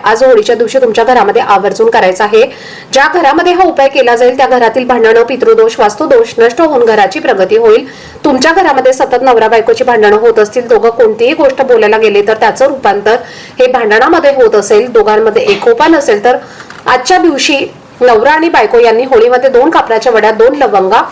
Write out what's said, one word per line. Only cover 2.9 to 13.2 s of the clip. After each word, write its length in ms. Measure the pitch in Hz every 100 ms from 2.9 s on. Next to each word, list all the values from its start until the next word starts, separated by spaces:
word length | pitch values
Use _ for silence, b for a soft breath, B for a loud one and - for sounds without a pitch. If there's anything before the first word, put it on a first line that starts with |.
ज्या 140 | 262 294
घरामध्ये 380 | 349 285 302 349
हा 120 | 359
उपाय 240 | 359 - 269
केला 280 | 285 240 240
जाईल 200 | 247 262
त्या 100 | 254
घरातील 400 | 247 226 254 254
भांडणं, 360 | 240 220 226
पितृदोष, 560 | - 262 - 226 226 -
वास्तुदोष 560 | 415 - 320 247 233 -
नष्ट 220 | 233 247
होऊन 240 | 320 262
घराची 340 | 233 214 190 311
प्रगती 380 | 277 196 185 214
होईल. 300 | 233 220 - B B B
तुमच्या 280 | 302 254 311
घरामध्ये 400 | 330 349 269 254
सतत 300 | 262 269 247
नवरा 260 | 262 233 220
बायकोची 360 | 226 226 226
भांडणं 340 | 254 233 208 214
होत 200 | 233 220
असतील, 300 | 208 247 233
दोघं 220 | 226 226
कोणतीही 420 | 226 226 214 247
गोष्ट 300 | 320 277 269
बोलायला 360 | 262 233 208 220
गेले 240 | 220 202 208
तर 60 |
त्याचं 320 | 220 226 214 269
रूपांतर 500 | 277 214 196 208 233